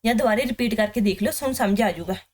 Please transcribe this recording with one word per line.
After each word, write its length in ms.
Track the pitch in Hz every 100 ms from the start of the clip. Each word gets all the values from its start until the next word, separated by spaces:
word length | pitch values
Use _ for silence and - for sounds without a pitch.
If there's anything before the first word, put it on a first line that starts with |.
| 226
ਜਾਂ 80 |
ਦੁਬਾਰੇ 320 | 240 247 214 262
ਰਿਪੀਟ 280 | 254 240
ਕਰਕੇ 260 | 220 208 226
ਦੇਖ 220 | 208 190
ਲਿਓ, 100 | 214
ਤੁਹਾਨੂੰ 220 | - 269
ਸਮਝ 280 | 262 208 202
ਆ 100 | 214
ਜਾਊਗਾ 220 | 165 170 185 -